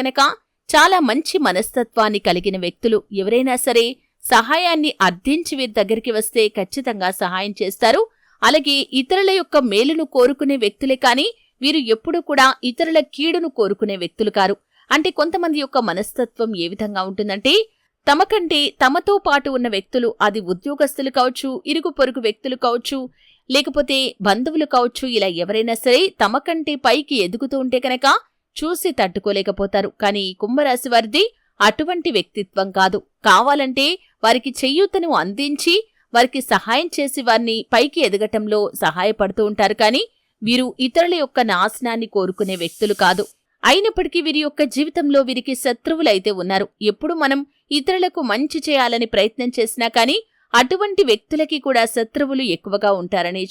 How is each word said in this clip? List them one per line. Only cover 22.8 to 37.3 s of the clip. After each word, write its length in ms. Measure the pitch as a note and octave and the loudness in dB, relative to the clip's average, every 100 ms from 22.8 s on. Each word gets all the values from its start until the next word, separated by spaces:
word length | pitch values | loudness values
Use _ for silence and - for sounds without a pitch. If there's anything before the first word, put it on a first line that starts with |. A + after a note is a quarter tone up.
| - C4+ B3+ - _ _ - | -4 -8 -8 -16 _ _ -2
లేకపోతే 480 | C4+ C#4+ D4 C4+ C4+ C4 - G3 | -2 0 -2 0 0 -2 -2 -2
బంధువులు 400 | G#3 C#4 D#4 D4 B3+ | 0 -2 -2 0 0
కావచ్చు, 280 | A#3+ - C4 A3+ | 0 -2 -4 -2
ఇలా 140 | F#3+ E3+ | -2 -2
ఎవరైనా 320 | F3 G#3+ A#3 A3+ | -2 -2 -2 -2
సరే 180 | B3+ B3+ - - | 2 2 2 0
తమకంటే 520 | G3+ C4 F4 E4 D4+ C#4+ C#4+ | 0 0 -2 -4 -4 -2 2
పైకి 320 | D#4 C#4+ C4 F3+ | 0 0 -2 -2
ఎదుగుతూ 320 | A3 C4 C4+ | -4 -4 -4
ఉంటే 160 | B3+ B3 B3+ | -2 -2 -2
కనుక 180 | B3+ C#4 A#4 - _ _ - | 0 2 2 -2 _ _ -8
చూసి 340 | D#4 F4 F4+ - | -6 -4 -4 -2
తట్టుకోలేకపోతారు. 920 | F#3+ G3 G#3 G3 G3 F#3+ G3 G3+ G3 - | -2 -2 -2 -2 -2 -4 -2 -2 -4 -2
కానీ 200 | G3+ G3+ F#3+ | -2 -2 -4
ఈ 40 | F#3 | -6
కుంభరాశి 460 | G#3 C4 C#4+ B3 B3+ | -4 0 0 0 0
వారిది 300 | A#3 A3+ C#4+ A4+ - _ - G#3 | 0 2 0 0 -4 _ 0 0
అటువంటి 420 | B3+ D#4 F4+ E4+ G#3+ | 2 -2 -2 -2 -2
వ్యక్తిత్వం 520 | - G#3+ F#3+ G3 F#3+ F#3+ | -2 -8 -6 -4 -2 0
కాదు. 200 | F#3+ G3 - _ G#3+ | 0 0 -8 _ 4
కావాలంటే 580 | F#3 B3+ C#4+ C4 B3+ C#4+ F#4 _ _ | 4 6 2 0 0 0 -2 _ _
వారికి 260 | A3 A#3+ C4+ - | 2 2 0 -2
చేయూతను 480 | C4 D4+ G4 F#4+ E4+ G3+ | 0 2 2 0 0 0
అందించి 520 | F3 G3+ C#4+ C#4+ E4+ G4 - _ _ | -2 -4 -4 -2 0 0 -2 _ _
వారికి 260 | A#3 B3 C4+ - | 2 2 0 -2
సహాయం 380 | G3 - B3+ E4+ - | -2 0 -2 -2 -2
చేసి 240 | C#4 C#4+ | -4 -2
వారిని 260 | A#3+ | 2